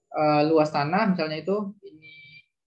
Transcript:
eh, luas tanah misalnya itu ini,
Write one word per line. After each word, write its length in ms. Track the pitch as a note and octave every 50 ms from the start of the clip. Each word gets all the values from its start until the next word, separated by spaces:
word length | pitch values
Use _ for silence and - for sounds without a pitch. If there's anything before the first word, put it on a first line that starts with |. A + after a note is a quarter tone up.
| _ _
eh, 300 | - D#3 D3+ D3+ D3+ D3 D3+
luas 240 | D#3 D#3+ D#3 D3+ D3+
tanah 400 | D#3 D3 C#3+ D3+ F3+ G#3 A3 G3
misalnya 320 | F3+ E3+ D#3 D#3 D#3 D#3+
itu 320 | D#3 F#3 G3 G#3+ G#3 G3 - _
ini, 320 | - - - - - - - - C6+ - C6+ C6+ _ _ _ _ _